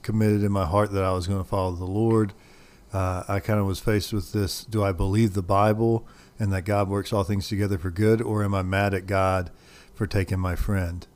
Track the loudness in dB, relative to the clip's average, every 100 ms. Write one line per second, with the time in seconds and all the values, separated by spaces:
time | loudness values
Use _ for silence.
0 | -2 2 4 4 2 2 2 2 2 0
1 | 0 0 -2 -4 -2 -2 -2 -4 -4 0
2 | 2 2 2 -4 -20 -20 -20 -20 -8 -4
3 | -2 -4 -4 -4 0 0 0 -2 0 0
4 | 0 -6 -4 -2 -2 -4 -4 -2 0 0
5 | 0 2 2 0 0 2 4 2 2 0
6 | -4 -20 -20 -4 -2 -2 0 0 0 -2
7 | -2 -2 0 -2 -2 -2 -2 -2 -4 2
8 | 4 4 2 0 0 0 0 0 2 0
9 | 0 2 2 2 -2 -12 -20 -20 -20 -6
10 | -2 -2 0 -2 -2 -2 0 0 -2 -8
11 | -14